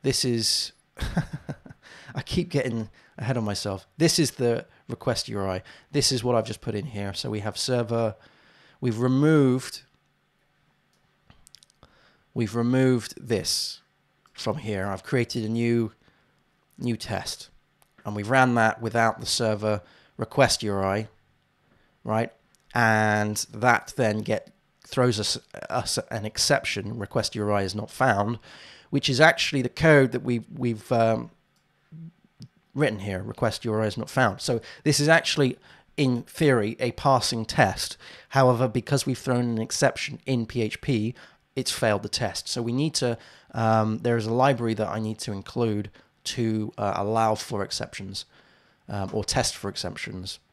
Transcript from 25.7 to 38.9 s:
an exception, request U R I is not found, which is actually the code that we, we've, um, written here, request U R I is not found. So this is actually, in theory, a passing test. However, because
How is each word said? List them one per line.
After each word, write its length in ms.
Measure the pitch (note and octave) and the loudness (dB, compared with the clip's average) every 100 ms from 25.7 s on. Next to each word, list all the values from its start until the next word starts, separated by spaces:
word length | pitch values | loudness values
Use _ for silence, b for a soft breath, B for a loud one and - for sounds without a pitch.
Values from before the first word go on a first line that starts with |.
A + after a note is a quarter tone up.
| A#2+ - - - | -4 -2 -6 -4
an 140 | A2+ G#2+ | -6 -6
exception, 720 | - - C#3+ - - G2 A#2+ | -2 2 2 0 -6 -6 -8
request 340 | G2+ A#2+ G#2 | -4 -2 -2
U 100 | G#2+ | -2
R 100 | G#2 | 0
I 100 | G2+ | 0
is 100 | F#2+ | 0
not 160 | G#2 G#2+ | -4 -8
found, 480 | - C3 G2+ G#2 A#2 B B B B B | 0 2 4 2 -2 B B B B B
which 180 | C#3+ - | -2 0
is 100 | B2+ | 4
actually 420 | D#3+ - - C#3+ | 4 4 -2 0
the 60 | A#2+ | -2
code 460 | - D#3+ D3 C3+ | 2 8 8 6
that 80 | A#2+ | 2
we, 240 | B2+ A#2+ - - | -2 -2 -4 -4
we've, 340 | B2 A2 - | -4 -4 0
um, 420 | A#2+ A2+ A2+ - _ _ _ _ _ _ D#3 E3 _ _ _ - _ _ | 4 4 2 -2 _ _ _ _ _ _ -18 -18 _ _ _ -20 _ _
written 260 | C3 C#3+ G#2 | -2 0 0
here, 220 | G2+ F#2 | -4 -6
request 420 | G#2 A2 A2+ - A#2 | -6 -2 -2 -2 -2
U 80 | |
R 80 | G#2+ | 0
I 60 | A2 | 0
is 100 | G2+ | -2
not 120 | - | -4
found. 300 | - A#2+ F#2+ | 2 2 2
So 220 | - A#2 B B | -2 -4 B B
this 180 | D3+ C#3+ | 0 2
is 80 | D3 | 4
actually, 480 | E3 - - C3+ B2+ B B B - | 4 2 0 0 0 B B B 0
in 240 | C3+ B2 | 0 0
theory, 540 | - - D#3 B2 G#2 A#2 | -4 0 4 4 0 -2
a 120 | B2 | -4
passing 500 | - - C3 - A#2 | 0 4 4 2 -4
test. 540 | G#2+ - G#2+ F#2 - - B B B | -4 2 2 2 -8 -10 B B B
However, 400 | C#3 B2+ A#2+ B2+ | 4 6 6 2
because 360 | A#2 - | 0 0